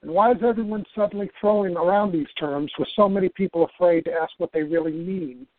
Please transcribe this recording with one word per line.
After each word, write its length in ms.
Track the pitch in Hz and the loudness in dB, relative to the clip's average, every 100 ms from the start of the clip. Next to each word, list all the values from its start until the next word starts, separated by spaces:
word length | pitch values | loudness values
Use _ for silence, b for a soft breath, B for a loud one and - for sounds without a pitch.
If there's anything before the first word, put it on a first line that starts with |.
And 100 | - | -2
why 180 | 170 220 | 2 4
is 60 | 233 233 | 4 0
everyone 380 | 226 214 214 190 | 0 -4 -6 -8
suddenly 340 | - 202 202 202 - | -2 -2 -2 -8 -2
throwing 360 | 208 208 196 170 | 2 2 0 0
around 360 | 170 202 208 | 2 2 2
these 200 | 170 143 - | -2 -4 -6
terms 320 | 151 143 147 - | -4 -4 -4 -6
with 80 | 139 | -6
so 140 | - 202 | 2 2
many 200 | 196 185 | 4 -2
people 380 | - 190 165 160 | -2 -4 0 -2
afraid 300 | - 175 170 | 2 4 4
to 80 | 165 | 0
ask 180 | 165 165 - | -4 -4 -6
what 140 | 170 | -4
they 100 | 160 | -2
really 300 | 151 165 160 | 0 -2 -2
mean 520 | 160 175 190 156 123 131 | -6 -6 -6 -8 -12 -20